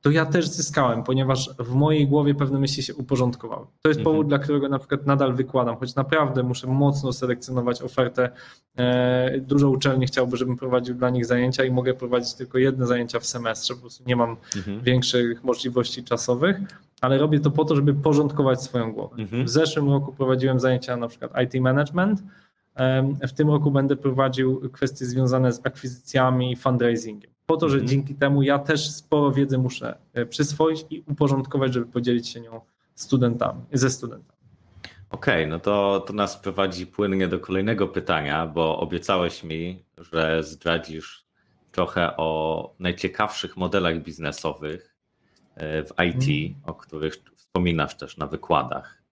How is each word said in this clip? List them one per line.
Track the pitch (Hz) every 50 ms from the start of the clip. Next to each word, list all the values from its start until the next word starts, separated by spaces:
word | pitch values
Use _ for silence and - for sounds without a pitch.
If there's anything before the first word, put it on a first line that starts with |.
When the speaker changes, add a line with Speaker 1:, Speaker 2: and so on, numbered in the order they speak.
Speaker 1:
to | _ 147
ja | 147 160 160
też | 143 147 180 160 147
zyskałem, | - - 170 - - - 139 123 117 113 -
ponieważ | - 131 135 135 131 135 127 131 - - -
w | 120 117 123
mojej | 135 143 151 156 151 143 139
głowie | 139 147 147 143 143
pewne | 143 147 131 139 135
myśli | 139 135 139 - 131
się | - -
uporządkowały. | - 131 127 143 123 127 123 120 - - 113 110 104 104 - _ _ _
To | 156
jest | 156 147
Speaker 2:
Mhm. | - 160 156
Speaker 1:
powód, | 156 156 147
dla | 143 139
którego | 143 143 147 143 139 139
na | 139 131
przykład | 131 _ - 139 143
nadal | 139 139 139 139 131 123
wykładam, | 127 127 123 - 131 123 120 117
choć | 117 131 123 -
naprawdę | 143 135 139 165 160 151 139 127 131 127
muszę | 127 123 127 -
mocno | 131 131 135 143 143 139 143 139 131 123
selekcjonować | - 131 123 123 123 - - 127 127 120 123 120 123 -
ofertę. | 123 - - 127 120 120 - 123 123 123 - - - - _ _ _ _
E, | - 123 123 123 127 123 123 127 127 127 131 135 135
dużo | 131 131 143 143 143 143
uczelni | 131 135 139 143 131 131 127
chciałby, | 127 - - 127 123 123
żebym | 120 127 127 123
prowadził | 120 - 131 123 127 123 123 123
dla | 123 127 123
nich | 127 123 117
zajęcia | 113 123 123 123 127 127 - 135
i | 131
mogę | 127 127 123 131 127
prowadzić | 127 127 120 123 123 120 120 -
tylko | - 131 123 - 131
jedne | 127 135 131 131 127
zajęcia | 120 123 120 120 117 - 120
w | -
semestrze, | - - 123 117 117 110 - - - 131
po | 123
prostu | 123 120 - - 127
nie | 123 123
mam | 120 117 117 117 113 - - -
Speaker 2:
Mhm. | 104 90 101 98 107
Speaker 1:
większych | 123 123 127 127 127 - - 123 120 120 117 117 -
możliwości | 131 123 117 - 131 123 127 120 - - - 123
czasowych, | - 120 113 - - 127 120 143 180 202 190 196 - - - _ _ _ _
ale | - 127 135 135
robię | 143 151 151 147
to | 143 147
po | 139 151 156
to, | 151 160
żeby | 139 139 147 139
porządkować | 143 139 160 147 143 151 143 143 - 143 135 127 123 -
swoją | - - 123 117 110 107
głowę. | 107 101 - - 120
Speaker 2:
Mhm. | 110 98 113 120 131
Speaker 1:
W | 117
zeszłym | 117 147 160 151 147 156 143 139
roku | 139 135 139 - -
prowadziłem | - 135 131 131 127 127 135 131 127
zajęcia | 117 131 127 123 - - 127
na | 120 120 117
przykład | - - - 123 - - 127
I | 127
T | - 131
management, | 127 127 131 139 147 143 151 175 185 202 220 196 - - - - _ _ _ _ _ _ _
em, | - 131 131 131 131 131 139 139 139 135 127
w | -
tym | - 156 151
roku | 151 147 147 151
będę | 139 139 135 139 143
prowadził | 139 - 139 131 131 135 135 127 131 131 131 131 131 135 131
kwestie | - - - 135 139 - 131
związane | 123 120 131 131 127 123 131 131 127 117
z | 120 -
akwizycjami | 131 - - - 127 123 - - - - 135 127 127 127 127 123 127 123
i |
fundraisingiem. | 117 - 131 127 120 120 120 117 117 117 113 107 104 101 - _ _ _
Po | _ 160
to, | 160 165 156
że | 135
Speaker 2:
Mhm. | 139 - 123
Speaker 1:
dzięki | 135 135 139 - 139
temu | - 143 139 143 143 135
ja | 135 139 135
też | 139 - 160 147 151 -
sporo | - - - _ - 151 147 143 127
wiedzy | 135 143 135 135 131
muszę, | 131 123 - - 117 117 - - _ _ _
e, | 120 120
przyswoić | 120 - - 147 143 151 147 156 160 160 156 156 -
i | - - -
uporządkować, | - 147 - 151 139 139 135 131 131 - 143 135 131 127
żeby | 127 120
podzielić | 120 - 123 120 123 123 120 117 -
się | - 117
nią | 117 117 113 113 - _ _ _ _ _ _
studentami, | - - - - 131 123 120 117 117 - - - 120 - - -
ze | 131 131 131
studentami. | 127 - - 117 107 104 - _ _ _ _ _ _ _ _ _ _ - - - - - - _
Speaker 2:
Okej, | - - - - 117 85 80 76
no | 78 85
to, | - - 101 101 101 101 98 95 95
to | - 101
nas | 104 101 98 -
prowadzi | - - 98 90 95 98 95 90 87 90
płynnie | 87 _ - 104 101 95 95 95 87
do | 87 87
kolejnego | - - 92 95 98 107 113 - 98 92
pytania, | - 95 90 - 90 78 76 71 73 78 82
bo | 82 76 82 82 80 80 -
obiecałeś | - 78 82 85 - - 101 92 87 85 - - -
mi, | 82 80 80 82 87 92 92 _ _ _ -
że | 82 - - 80 80 80 80 80 78
zdradzisz | 76 78 73 - 85 82 82 80 - 80 78 76 - - - _ _ _ _ _ _ _ _ _ _ _
trochę | - 90 82 - 92 87 85 -
o | - 78 80 80 78 78 80 80 80 - - _ _
najciekawszych | 87 90 87 - - 92 - - 110 104 - - - - -
modelach | - 92 87 92 98 90 85 82 82 80
biznesowych, | 82 78 78 80 73 - - - 82 73 - 78 76 76 - - _ _ _ _ _ _ _ _ _ _ _ _ _ _
e, | - 78 78 78 78 76
w | 76
I | - - 90 90 85
T, | 127 127 - 76
Speaker 1:
Mhm. | 71 78 87 95 - -
Speaker 2:
o | - 80
których | - - _ - 78 76 78 - - _ _ _
wspominasz | _ _ _ _ 92 90 87 85 80 73 71 -
też | _ - 69 -
na | - 76
wykładach. | 71 71 78 - - 85 73 67 64 - 67 - - - _ _ _